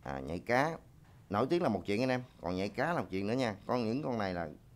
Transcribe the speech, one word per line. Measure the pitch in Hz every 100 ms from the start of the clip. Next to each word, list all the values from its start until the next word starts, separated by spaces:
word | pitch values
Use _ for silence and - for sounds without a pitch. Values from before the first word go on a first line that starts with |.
à, | - 67
nhảy | 67 85
cá. | - 123 156 165 - - - - -
Nổi | 101 135
tiếng | 175
là | 156
một | 95 92
chuyện | 104
anh | 131
em, | 127 127 -
còn | 85 92
nhảy | 104
cá | 104 156
là | 165
một | 82
chuyện | 95 101
nữa |
nha. | 127 120 98 -
Con, | 123 110
những | 131
con | 151 117
này | 95
là | 87 80 - -